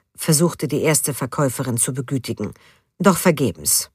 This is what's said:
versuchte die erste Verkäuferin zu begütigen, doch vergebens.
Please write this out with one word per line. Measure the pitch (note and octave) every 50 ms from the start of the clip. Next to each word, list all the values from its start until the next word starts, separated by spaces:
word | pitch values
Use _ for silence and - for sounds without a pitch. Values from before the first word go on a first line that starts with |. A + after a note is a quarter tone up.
| _ _ _
versuchte | - - - D#3 C#3 F3 E3 - - - C3
die | C#3+ C#3+
erste | - D3+ D3+ C#3+ - - C3+
Verkäuferin | - C#3 B2 - - D3 C3 - - - C3 A#2 A#2
zu | - - C3
begütigen, | C3+ C3 - C#3+ C3 - - A2+ - G#2+ - - - _ _ _ _ _ _ _ - F#3
doch | G3+ E3+ -
vergebens. | - F#3 E3 C#3 C#3+ G#2+ E2+ - D2+ - - - - -